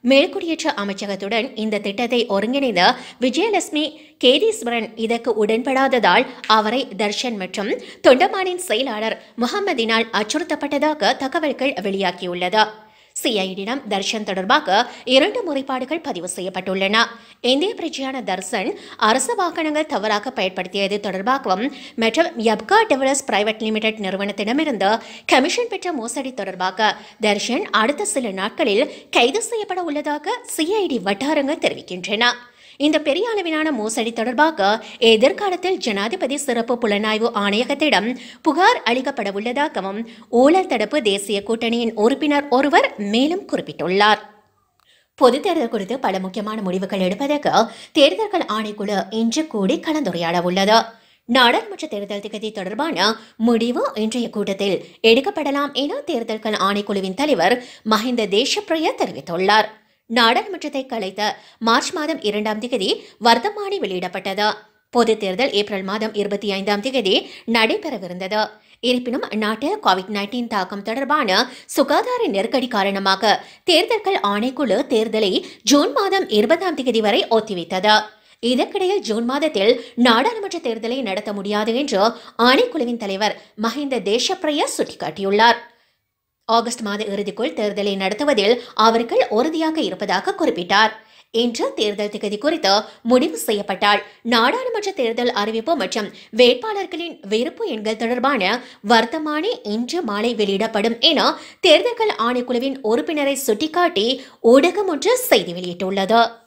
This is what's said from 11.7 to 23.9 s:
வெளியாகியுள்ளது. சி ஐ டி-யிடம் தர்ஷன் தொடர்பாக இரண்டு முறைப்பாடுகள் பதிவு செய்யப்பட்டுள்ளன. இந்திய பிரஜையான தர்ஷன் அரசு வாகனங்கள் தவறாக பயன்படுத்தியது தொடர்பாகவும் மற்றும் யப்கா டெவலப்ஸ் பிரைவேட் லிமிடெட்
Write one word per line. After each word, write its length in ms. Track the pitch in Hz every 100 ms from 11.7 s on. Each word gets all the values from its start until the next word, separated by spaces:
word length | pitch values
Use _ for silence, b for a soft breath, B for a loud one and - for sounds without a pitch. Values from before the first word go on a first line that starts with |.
| 277 202
வெளியாகியுள்ளது. 760 | 196 185 180 185 180 180 214 208 - b b b -
சி 160 | 294 214
ஐ 80 | 190 185
டி-யிடம் 240 | 196 269 240
தர்ஷன் 340 | 196 196 220 214
தொடர்பாக 500 | 190 190 294 196 196 247 B - 262
இரண்டு 240 | 349 466 370
முறைப்பாடுகள் 540 | 277 262 262 254 330 320
பதிவு 240 | 180 180 -
செய்யப்பட்டுள்ளன. 600 | 185 185 190 190 196 214 226 B B B 240
இந்திய 200 | 269 381 466
பிரஜையான 420 | 339 - 269 269 202
தர்ஷன் 400 | 185 190 214 190 427 B B 214
அரசு 260 | 240 339 466
வாகனங்கள் 500 | 349 339 311 294 311
தவறாக 400 | 247 214 208 262 254
பயன்படுத்தியது 600 | 190 185 185 202 196 202 208
தொடர்பாகவும் 600 | 190 196 269 247 185 269 269 B -
மற்றும் 260 | 226 262 339 247 220
யப்கா 320 | 214 214 403 427
டெவலப்ஸ் 340 | 269 269 277 -
பிரைவேட் 340 | 208 208 214 220
லிமிடெட் 340 | 214 220